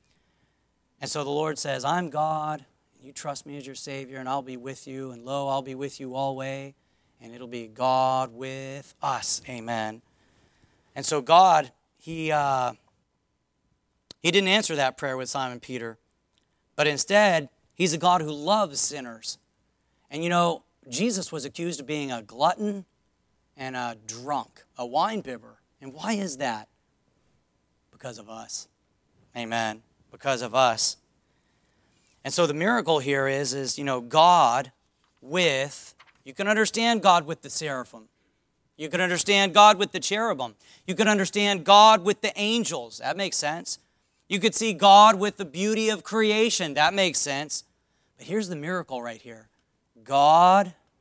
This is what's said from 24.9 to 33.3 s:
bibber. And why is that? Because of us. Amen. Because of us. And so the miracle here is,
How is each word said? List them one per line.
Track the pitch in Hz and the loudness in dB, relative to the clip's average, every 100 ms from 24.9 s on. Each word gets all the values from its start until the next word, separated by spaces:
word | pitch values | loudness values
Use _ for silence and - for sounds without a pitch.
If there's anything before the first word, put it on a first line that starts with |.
| 135 190 220 | 0 0 -2
bibber. | 135 120 113 113 _ _ | -10 -12 -16 -20 _ _
And | 135 | -20
why | 147 185 | -10 -6
is | 214 190 135 | -4 -4 -6
that? | 135 110 107 _ _ _ _ _ _ _ _ _ _ _ _ | -6 -6 -10 _ _ _ _ _ _ _ _ _ _ _ _
Because | _ 131 117 | _ -16 -14
of | 107 | -16
us. | 110 - - - _ _ _ _ _ _ 120 | -18 -14 -14 -16 _ _ _ _ _ _ -12
Amen. | 113 117 110 110 _ _ _ | -6 -4 -4 -6 _ _ _
Because | - 143 127 | -8 -4 -2
of | 120 123 | 0 2
us. | 127 110 - - _ _ _ _ _ _ _ _ _ _ _ _ | 2 2 -2 -4 _ _ _ _ _ _ _ _ _ _ _ _
And | 135 | -4
so | 156 165 | 0 0
the | |
miracle | 147 185 240 165 156 | 0 0 0 0 0
here | 131 139 | 0 0
is, | 135 | 0